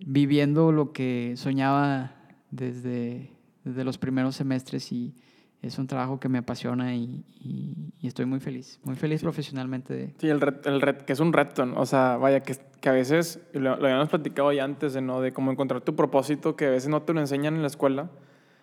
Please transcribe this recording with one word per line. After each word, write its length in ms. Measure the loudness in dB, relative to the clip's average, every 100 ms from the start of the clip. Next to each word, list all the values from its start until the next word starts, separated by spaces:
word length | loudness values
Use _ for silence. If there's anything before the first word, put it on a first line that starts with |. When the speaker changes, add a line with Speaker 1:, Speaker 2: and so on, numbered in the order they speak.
| 0
Speaker 1:
viviendo 640 | 2 4 4 4 6 6
lo 220 | 4 2
que 400 | -2 -2 -2 -4 -4
soñaba 800 | -2 2 4 4 2 0 -4 -12 -20 -20 _
desde, 800 | -8 -6 -6 -6 -4 -4 -8 -12 -20 _ _ -10
desde 180 | -6
los 140 | -4 -4
primeros 380 | -2 0 0 -2
semestres 560 | -2 -2 -4 -8 -6
y 200 | -6 -6 -10 _ _ _ _
es 160 | -10 -6
un 80 | -4
trabajo 320 | -4 -4 -4
que 100 | -2
me 80 | -2
apasiona 580 | -2 -6 -4 -2 -2 -2
y, 300 | -4 -8 -14 -14
y, 520 | -10 -8 -8 -10 -12 -10
y 80 | -8
estoy 180 | -4 -2
muy 140 | -4
feliz, 400 | -4 -10 -12 -12
muy 120 | -10 -4
feliz 240 | -2 -2
Speaker 2:
Sí. 60 | -2
Speaker 1:
profesionalmente 680 | -4 -6 -6 -6 -6 -6
de 200 | -8 -8 -2
Speaker 2:
Sí, 100 | 2
el 100 | 4
ret-, 260 | 2 0 0
el 140 | 2
ret-, 220 | 2 0
que 100 | -2
es 60 | 2
un 140 | 4
reto, 320 | 4 2 0 -2
¿no? 140 | 0
O 60 | 2
sea, 320 | 4 4 4
vaya, 240 | 4 4
que, 140 | 2 -8 -12 _
que 100 | 2
a 20 |
veces, 480 | 4 4 2 2 -6 -10
y 60 | -2
lo, 160 | 0 2
lo 100 | 2
habíamos 240 | 2 2
platicado 420 | 0 -2 0 2
ya 100 | 2
antes, 300 | 0 -4 -4
de, 80 | -2
¿no? 180 | -2 -2
De 120 | -2
cómo 200 | 0 -2
encontrar 300 | 0 0 -2
tu 140 | -2 0
propósito, 600 | 2 2 2 0 -2 0
que 100 | 2
a 20 |
veces 200 | 2 2
no 120 | 0
te 120 | 0
lo 60 | 0
enseñan 360 | 0 0 0 0
en 60 |
la 60 | -2
escuela, 440 | 0 0 0 -6 -12 -20 _ _ _